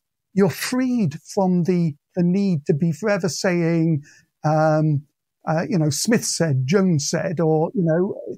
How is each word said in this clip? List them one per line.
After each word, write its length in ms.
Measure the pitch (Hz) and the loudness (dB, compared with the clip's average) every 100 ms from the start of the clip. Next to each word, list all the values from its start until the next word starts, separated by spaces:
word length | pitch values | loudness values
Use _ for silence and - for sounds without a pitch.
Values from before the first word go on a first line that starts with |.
| _ _ _ | _ _ _
you're 160 | 185 196 | 2 2
freed 680 | - - 254 254 247 180 151 | 0 -4 -2 0 0 -2 -4
from 420 | - - 185 180 | -8 -2 2 2
the, 320 | 165 180 170 143 _ | 2 0 0 -4 _
the 80 | - | -2
need 440 | 175 190 202 165 - | 0 2 0 0 0
to 80 | |
be 180 | 147 170 | 0 0
forever 360 | 151 214 202 185 | -2 -2 0 -2
saying, 760 | - 202 175 165 170 165 151 143 - _ _ | -2 -2 0 0 2 2 0 -4 -20 _ _
um, 580 | 151 156 156 156 156 143 - _ _ _ - | -2 2 2 2 2 0 -4 _ _ _ -4
uh, 180 | 160 196 | -4 0
you 100 | 196 | 0
know, 120 | 151 | 0
"Smith 340 | 139 - 226 | 0 0 0
said," 420 | - - 165 131 131 | 0 -2 -2 0 0
"Jones 420 | 196 190 156 - | 2 2 0 0
said," 320 | 165 - 156 | -4 -4 -2
or, 300 | 160 156 170 | 0 0 0
you 80 | 240 | -2
know, 380 | 165 160 190 - - | 0 0 -2 -6 -12